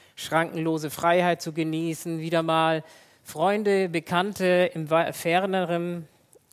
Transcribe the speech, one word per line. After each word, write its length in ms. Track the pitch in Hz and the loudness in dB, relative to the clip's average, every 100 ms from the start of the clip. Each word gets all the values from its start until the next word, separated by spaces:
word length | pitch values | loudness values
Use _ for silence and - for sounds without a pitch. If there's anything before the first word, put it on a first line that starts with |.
| _ - | _ -14
schrankenlose 720 | - 156 170 160 160 160 151 | 0 0 0 -2 -2 -2 -4
Freiheit 520 | - 170 175 175 170 | 0 2 4 4 0
zu 120 | 170 | -4
genießen, 680 | 156 160 160 165 156 175 165 | -4 -4 -2 -4 -6 -6 -6
wieder 220 | 165 165 | -2 0
mal 400 | 165 160 160 160 160 - - _ | 2 2 2 0 -4 -20 -20 _
Freunde, 640 | - 151 180 208 202 196 185 | -12 0 0 2 2 2 2
Bekannte 840 | 165 - 175 196 190 185 180 180 | -2 0 0 0 0 2 4 2
im 160 | 165 151 | -2 0
wa-, 240 | 160 - | 2 2
ferneren 960 | - 170 175 196 190 170 170 175 175 156 _ _ _ _ | -2 0 2 2 -2 0 -2 -2 -6 -12 _ _ _ _